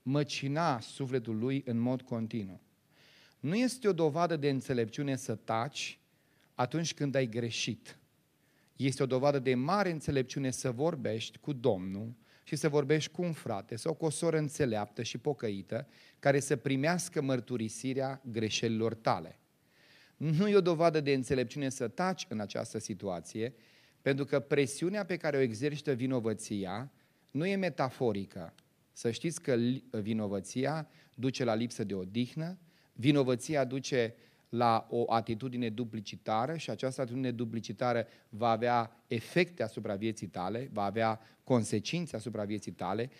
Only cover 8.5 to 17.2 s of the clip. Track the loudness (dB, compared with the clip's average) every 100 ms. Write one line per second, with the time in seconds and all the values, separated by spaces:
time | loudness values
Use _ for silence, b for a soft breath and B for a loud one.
8.5 | b b -2 -2 2 2 4 4 4 4
9.5 | 2 2 2 2 0 0 0 0 -2 -2
10.5 | -2 -2 0 0 0 -2 -4 -6 -8 -8
11.5 | 0 2 2 0 -6 -8 -10 b b -8
12.5 | -2 2 4 4 2 2 -4 -4 -4 -4
13.5 | -6 -6 -4 -4 0 -2 0 2 2 0
14.5 | 0 2 2 -2 -4 -6 -4 -2 -2 -2
15.5 | -4 -4 -6 -6 B B B 4 4 4
16.5 | 0 2 2 2 2 0 -2